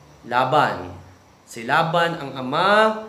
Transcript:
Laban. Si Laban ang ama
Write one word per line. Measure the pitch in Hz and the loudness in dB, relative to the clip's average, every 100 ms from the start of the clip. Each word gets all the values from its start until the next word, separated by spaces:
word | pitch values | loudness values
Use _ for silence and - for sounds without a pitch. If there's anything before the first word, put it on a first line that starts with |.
| - - | -20 -20
Laban. | 117 120 131 147 123 104 90 90 - - _ _ | -4 0 2 2 2 -2 -10 -14 -20 -20 _ _
Si | _ 117 117 | _ -12 0
Laban | 151 160 170 170 151 | 0 2 0 0 -2
ang | 139 131 | -8 -8
ama | 127 151 185 214 220 220 | -4 0 2 4 4 0